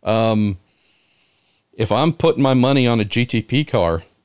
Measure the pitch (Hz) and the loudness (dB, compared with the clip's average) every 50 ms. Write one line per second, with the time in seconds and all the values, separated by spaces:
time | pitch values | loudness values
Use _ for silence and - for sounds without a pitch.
0 | _ - 110 113 113 113 110 107 107 104 98 90 _ _ _ _ _ _ _ _ | _ -2 -2 0 0 0 0 0 0 -2 -4 -6 _ _ _ _ _ _ _ _
1 | _ _ _ _ _ _ _ _ _ _ _ _ _ _ _ - 110 - 104 117 | _ _ _ _ _ _ _ _ _ _ _ _ _ _ _ -6 -4 -2 0 0
2 | 147 170 160 - - 170 - - 139 131 131 127 123 131 139 139 127 120 117 113 | 0 0 -2 0 0 0 0 2 0 2 2 2 2 2 2 2 2 2 2 0
3 | 104 104 - 123 120 - - 117 104 - 120 135 151 - - 117 90 85 82 82 | -2 -2 -2 -4 -4 -2 -2 -6 -4 -2 -2 -2 -2 0 0 0 0 0 0 -2
4 | - _ _ _ _ | -6 _ _ _ _